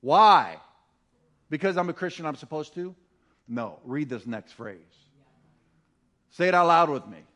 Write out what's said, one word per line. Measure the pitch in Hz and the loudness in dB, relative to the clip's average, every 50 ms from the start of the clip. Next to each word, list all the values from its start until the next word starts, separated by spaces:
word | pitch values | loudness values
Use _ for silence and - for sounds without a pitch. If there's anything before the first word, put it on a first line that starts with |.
Why? | - 127 151 190 220 214 196 160 117 90 82 76 - _ _ _ _ _ _ _ _ _ _ _ _ _ _ _ _ _ | -2 2 4 6 8 8 6 6 4 0 -10 -16 -20 _ _ _ _ _ _ _ _ _ _ _ _ _ _ _ _ _
Because | 156 151 185 196 185 | -8 -4 -2 -2 -2
I'm | 180 175 175 | -2 -4 -4
a | 165 | -6
Christian, | - 185 180 - - 165 | -8 -8 -10 -10 -8 -10
I'm | 156 139 | -10 -10
supposed | - - - 165 156 151 - _ | -10 -14 -12 -12 -12 -12 -12 _
to? | 180 175 185 180 _ _ _ _ _ _ _ _ _ _ - | -14 -14 -14 -14 _ _ _ _ _ _ _ _ _ _ -10
No. | 117 120 117 104 78 - _ | -8 -8 -8 -10 -12 -16 _
Read | 123 127 147 151 131 | -10 -8 -8 -6 -8
this | 123 113 104 | -10 -12 -10
next | 120 117 107 101 _ | -12 -12 -12 -14 _
phrase. | - - 113 110 95 87 80 82 _ _ _ _ _ _ _ _ _ _ _ _ _ _ _ _ _ _ _ _ _ _ _ _ _ _ _ _ | -20 -18 -16 -16 -16 -18 _ _ _ _ _ _ _ _ _ _ _ _ _ _ _ _ _ _ _ _ _ _ _ _ _ _ _ _ _ _
Say | _ - 175 | _ -2 0
it | 185 180 | 2 2
out | 180 175 | 4 4
loud | 170 165 165 170 151 | 4 4 4 4 2
with | 143 127 - | 0 -6 -8
me. | - 95 78 _ _ _ | -12 -20 -20 _ _ _